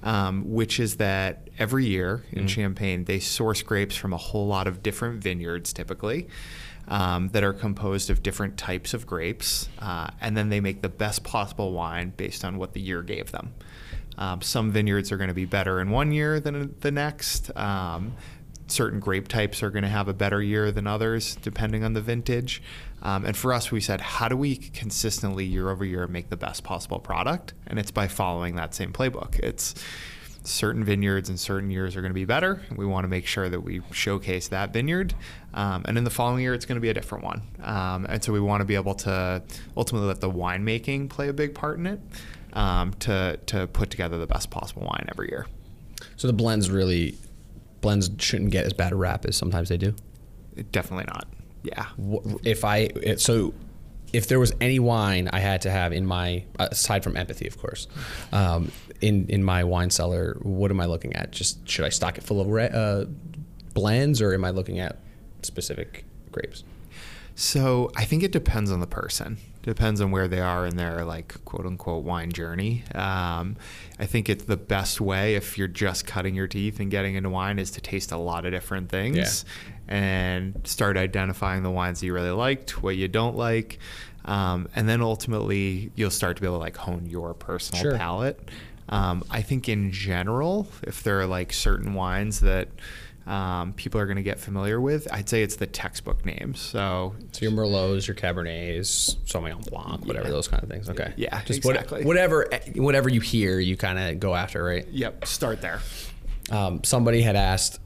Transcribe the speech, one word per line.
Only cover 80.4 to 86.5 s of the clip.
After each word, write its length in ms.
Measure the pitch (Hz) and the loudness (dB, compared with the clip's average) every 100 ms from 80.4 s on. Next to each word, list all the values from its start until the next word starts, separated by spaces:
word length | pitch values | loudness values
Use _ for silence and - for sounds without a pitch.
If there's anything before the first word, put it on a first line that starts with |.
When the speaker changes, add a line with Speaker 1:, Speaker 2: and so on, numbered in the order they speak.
| 95 98 - | -2 -4 -4
Speaker 1:
start 320 | - 101 92 | 2 2 4
identifying 640 | 92 98 95 90 98 95 | 2 2 0 0 0 2
the 80 | 92 | 0
wines 280 | 90 90 87 | 2 0 0
that 60 | 92 | -2
you 80 | |
really 180 | 90 90 | 0 0
liked, 500 | 92 127 135 - - | 2 2 0 -2 -2
what 120 | 95 95 | 0 0
you 120 | 95 | 2
don't 300 | 104 117 - | 2 2 2
like. 420 | 117 113 110 - - - - - - | 2 2 0 -10 -12 -14 -14 -12 -2
Um, 420 | 101 92 90 90 - | 2 2 2 0 0
and 120 | 110 | 2
then 120 | 113 | 4
ultimately 880 | 117 110 - 110 104 101 98 92 107 - | 2 0 0 0 2 2 2 0 -4 0
you'll 140 | 104 | 0
start 240 | - 90 87 | 2 0 0
to 40 | |
be 60 | |
able 100 | 95 | 0